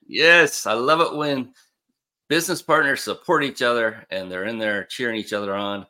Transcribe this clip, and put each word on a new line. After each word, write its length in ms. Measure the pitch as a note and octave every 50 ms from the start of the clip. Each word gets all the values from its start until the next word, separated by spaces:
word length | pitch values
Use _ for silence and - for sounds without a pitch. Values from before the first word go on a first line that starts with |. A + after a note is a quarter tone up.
| _ -
Yes, 580 | - G#2 D3 E3 E3+ F3 E3 C#3+ - - -
I 80 | G2 G#2+
love 280 | A2+ A#2+ C#3 D#3 E3
it 140 | E3 - -
when 380 | D3+ D3+ D3 C#3+ C3+ B2 - _ _ _ _ _ _ _ _ _ _ _ _ _ _ _ -
business 340 | C#3+ E3 E3 - F3+ -
partners 400 | - - D#3 D3+ D#3 C#3 C#3 -
support 420 | - G#2+ F#2+ - - - F3 D3+ C#3+
each 180 | C3+ A2 -
other 440 | C3 A#2+ A#2+ A#2+ A2+ A2 A2 A2 - -
and 200 | - F#2+ F#2 F#2
they're 140 | F2+ F#2 F#2+
in 120 | G#2+ A#2 A2+
there 260 | A2 G#2+ G#2 G2+ F#2
cheering 300 | - - - B2+ A#2+ A2+
each 180 | A2 G2+ - A2
other 220 | G#2 G2+ G2+ G2
on. 300 | G2+ G2+ G2+ G2+ G2+ F#2+